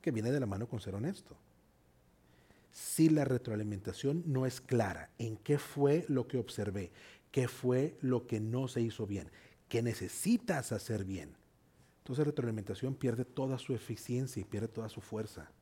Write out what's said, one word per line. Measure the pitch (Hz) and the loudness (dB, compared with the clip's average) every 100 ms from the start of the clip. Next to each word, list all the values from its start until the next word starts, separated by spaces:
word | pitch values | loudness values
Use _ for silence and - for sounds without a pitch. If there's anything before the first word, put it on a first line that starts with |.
que | - | 0
viene | 113 110 | 0 2
de | 143 | 2
la | 120 | 0
mano | 98 120 | -2 -4
con | 117 | -6
ser | 101 | -6
honesto. | 98 131 202 - - _ _ _ _ _ _ _ _ _ - _ - _ | -4 -4 -4 -12 -20 _ _ _ _ _ _ _ _ _ -20 _ -20 _
Si | - - - 160 | -14 -8 4 6
la | 156 | 6
retroalimentación | 131 127 - 107 104 101 104 104 139 160 170 | 4 2 0 -2 -2 -4 -6 -2 0 0 0
no | 131 131 | 2 0
es | 127 | -2
clara | - 123 104 - - _ | 0 4 4 0 -10 _
en | 117 110 | -6 -4
qué | - 143 | 2 0
fue | - - 143 147 - | 2 4 6 6 4
lo | 131 123 | 0 2
que | 127 | -2
observé, | 113 - 101 98 90 - - - _ | -2 -2 -2 -2 -6 -10 -20 -20 _
qué | - 123 | 0 0
fue | - 123 127 135 - | 0 2 4 2 0
lo | 135 123 120 | 2 2 2
que | 110 | -2
no | 110 120 131 | 0 0 -2
se | 123 | 0
hizo | 117 - 104 | -2 -2 -4
bien, | 101 78 - - - _ | -4 -6 -16 -20 -20 _
qué | 117 | 0
necesitas | 117 113 - - - 233 - 160 - | 0 -2 -6 -2 2 2 2 -2 0
hacer | 107 - 107 | -4 -2 -2
bien, | 95 95 73 - _ _ _ _ - _ | -2 -6 -8 -16 _ _ _ _ -20 _
entonces | - 131 | -6 0
la | 147 | 2
retroalimentación | 147 120 110 101 101 127 | 2 0 -2 -4 -4 -4
pierde | 135 131 117 | 0 0 0
toda | 127 - 135 131 | -2 -2 -2 -2
su | - | -2
eficiencia | 120 - 113 - 123 131 - | -4 -4 -8 -2 -2 -2 -4
y | |
pierde | 92 104 110 | -4 -4 -4
toda | - 110 | -4 -8
su | - | -10
fuerza. | - 107 110 - 76 - | -8 -6 -6 -8 -18 -20